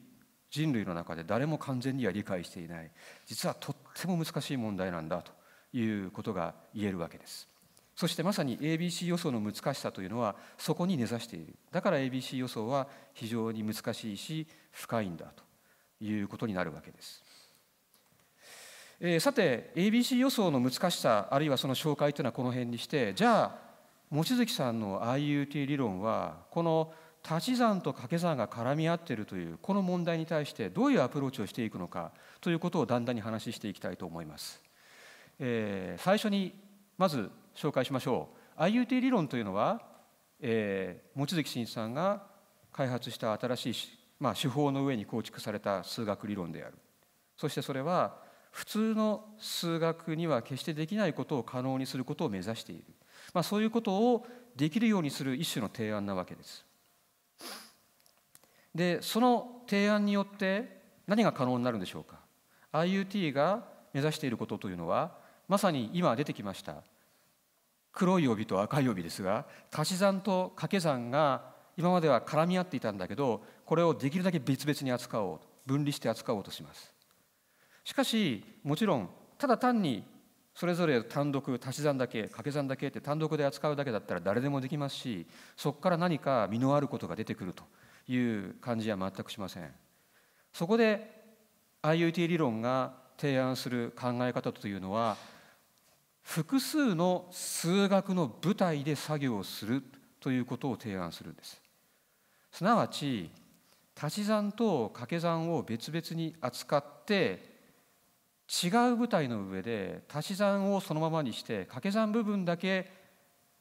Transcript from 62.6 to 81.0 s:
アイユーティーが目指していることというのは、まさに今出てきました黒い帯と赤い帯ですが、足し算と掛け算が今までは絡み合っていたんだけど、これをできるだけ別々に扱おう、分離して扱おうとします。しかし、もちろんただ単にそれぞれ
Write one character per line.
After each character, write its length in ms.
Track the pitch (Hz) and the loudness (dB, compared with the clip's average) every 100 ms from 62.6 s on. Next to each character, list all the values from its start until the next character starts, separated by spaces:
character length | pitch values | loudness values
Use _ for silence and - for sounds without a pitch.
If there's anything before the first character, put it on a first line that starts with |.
| _ | _
ア 140 | 151 175 | 0 2
イ 80 | |
ユ 80 | 196 | 2
ー 40 | 190 | 0
テ 120 | 208 | 0
ィ 100 | 160 | 0
ー 40 | |
が 300 | 135 156 214 - - - | 2 2 2 -4 -20 -6
目 80 | 139 | 0
指 120 | 151 | 0
し 60 | 151 | 0
て 80 | 139 | -2
い 20 | |
る 80 | 110 | -2
こ 80 | 107 | -4
と 100 | 104 | -4
と 120 | 104 | -6
い 40 | |
う 40 | 87 | -4
の 100 | 85 | 0
は、 300 | 110 165 - - - - | 0 0 -8 -20 -20 0
ま 80 | 196 | 2
さ 140 | 202 | 4
に 180 | 147 214 | 2 0
今 220 | 175 165 120 | 2 2 2
出 80 | |
て 100 | 147 | 0
き 100 | - | -4
ま 100 | 101 | -8
し 80 | 92 | -8
た 140 | - 73 - _ _ _ _ _ _ _ _ _ _ | -12 -14 -18 _ _ _ _ _ _ _ _ _ _
黒 280 | - 180 185 | 2 4 6
い 80 | 135 | 4
帯 180 | 104 - | 2 2
と 160 | 95 | 2
赤 180 | 104 147 | 2 2
い 60 | 131 | 2
帯 140 | 92 | 2
で 80 | 82 | -4
す 140 | - | -2
が、 240 | 95 110 - - - - | 0 0 -2 -14 -8 -2
足 200 | 151 180 | -2 4
し 20 | |
算 240 | 196 196 | 4 2
と 280 | 196 185 185 - | 0 0 -2 -6
掛 140 | 160 | -2
け 100 | 196 | 2
算 300 | 160 127 120 | 2 0 0
が 440 | 139 147 127 - - - - | 2 4 2 -4 -20 -12 0
今 160 | 175 | 2
ま 100 | 180 | 4
で 60 | 156 | 6
は 140 | 117 | 4
絡 240 | - 151 170 | 4 2 4
み 120 | 180 | 2
合 40 | |
っ 40 | 180 | 0
て 120 | 131 | -2
い 20 | |
た 120 | 117 | -2
ん 60 | 98 | -4
だ 100 | 90 | -4
け 80 | 104 | 0
ど、 280 | 135 104 - - - | 0 0 -6 -20 0
こ 100 | 160 | 4
れ 80 | |
を 120 | 170 117 | 4 4
で 140 | 135 | 0
き 60 | 180 | 2
る 60 | |
だ 80 | 185 | 2
け 60 | 170 | 0
別 260 | 127 135 151 | 2 2 2
々 160 | 139 | 0
に 100 | 135 | 0
扱 300 | 123 - 120 | -2 -2 -2
お 140 | 95 78 | -2 -6
う、 40 | - _ 131 | -14 _ -2
分 140 | 139 | 0
離 120 | 143 | 0
し 80 | 139 | 0
て 80 | 123 | -2
扱 280 | 110 - 107 | -2 -2 -4
お 40 | |
う 40 | |
と 80 | 92 | -4
し 100 | - | -12
ま 120 | 78 | -14
す。 200 | - - _ _ _ _ _ _ _ _ - | -18 -20 _ _ _ _ _ _ _ _ -14
し 100 | - | -4
か 100 | - | 0
し、 400 | 254 226 180 110 - - | 2 2 2 0 -6 -8
も 120 | 139 156 | -2 2
ち 100 | 214 | 4
ろ 120 | 139 | 2
ん 120 | 87 - - - | 0 -10 -20 -4
た 80 | 269 | 2
だ 100 | 226 | 4
単 240 | 254 240 | 4 4
に 220 | 165 101 - - _ _ _ | 2 0 -6 -20 _ _ _
そ 140 | - 175 | -4 0
れ 80 | 175 | 2
ぞ 100 | 165 | 4
れ 180 | 123 | 4